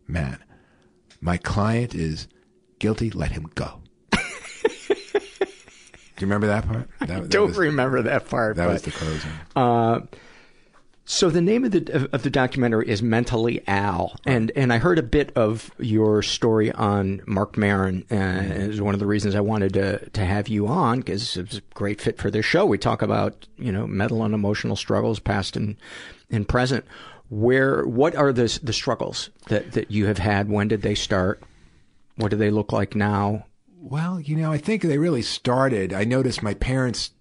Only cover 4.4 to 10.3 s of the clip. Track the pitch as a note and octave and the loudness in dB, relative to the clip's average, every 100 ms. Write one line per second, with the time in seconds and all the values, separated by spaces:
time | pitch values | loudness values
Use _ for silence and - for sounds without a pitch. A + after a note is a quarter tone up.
4.4 | - - A4 - - - - G4+ - - | -16 -2 -2 -2 -4 -4 -2 -4 -4 -4
5.4 | G4 - - - - - - - G2 G#2 | -6 -6 -20 -20 -20 -20 -20 -6 0 2
6.4 | G#2 G#2 - A2+ B2 - - F#3 F3 G3+ | 2 2 0 -2 -4 -8 -6 -4 0 2
7.4 | G#3 F#3 D#3+ D3 C3 B2+ A2+ C3+ - B2+ | 2 2 0 2 2 2 2 0 0 -2
8.4 | A2 F#2+ G2+ - - - D#2 D#2 D2+ D#2+ | 0 2 0 0 -4 -6 -4 -6 -6 -12
9.4 | - C#3 A#2+ A#2 A2+ A#2 - - - | -6 0 2 4 4 0 -4 -18 -20